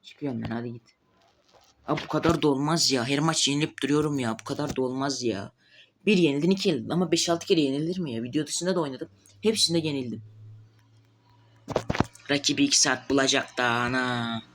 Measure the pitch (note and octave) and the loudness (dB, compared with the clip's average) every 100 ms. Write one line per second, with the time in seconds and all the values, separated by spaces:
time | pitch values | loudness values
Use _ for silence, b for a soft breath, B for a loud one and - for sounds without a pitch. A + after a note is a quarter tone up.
0 | - - D3 A#2 A2+ A2+ A#2+ A#2+ _ _ | -20 -10 -6 -6 -6 -6 -8 -12 _ _
1 | _ _ _ _ _ _ _ _ - D3 | _ _ _ _ _ _ _ _ -6 -4
2 | - D3+ D#3+ D#3+ D3+ C3+ D3 E3 D3 C3 | -2 0 2 4 2 2 0 2 2 0
3 | A#2 C#3 D#3+ D#3 - C#3+ D#3+ - C3+ D3 | 0 0 2 2 0 0 -2 -2 0 2
4 | D3+ C#3+ A#2 A2+ - C#3 D3 C3+ B2+ C3 | 2 -2 -2 -4 -6 -6 -4 -2 -4 -2
5 | C#3 C3 B2 F#2+ G#2+ _ b b b b | -4 -2 -2 -4 -8 _ b b b b
6 | - F#3 E3 C#3 E3 F#3+ G#3 D3 A2 D#3+ | 2 4 4 4 2 2 2 -2 -2 0
7 | F3+ E3 - E3+ - F3+ C#3 C#3 D#3+ F#3 | 2 0 2 -2 2 2 2 0 -4 -4
8 | D#3+ A2+ B2 C#3 D3 - F3 F3 D3 C3 | -6 -6 -4 -4 -4 -4 -2 -2 -2 -6
9 | E3 _ b b G#3 G#3+ - E3 D#3 C#3 | -14 _ b b -2 2 2 2 0 -4
10 | B2 G#2+ - - - - - _ _ _ | -6 -10 -12 -20 -20 -20 -20 _ _ _
11 | _ _ _ _ _ _ - - - - | _ _ _ _ _ _ -4 -4 -2 -4
12 | - - - C#3+ - C#3+ C#3 - D3+ B2+ | -4 -8 -2 0 0 2 4 4 4 0
13 | - C#3 C3+ C3+ - - B2 A#2+ A#2+ C3 | 0 2 4 2 0 0 2 2 0 0
14 | B2+ B2 A#2 A2+ - | 0 -2 -2 -6 -10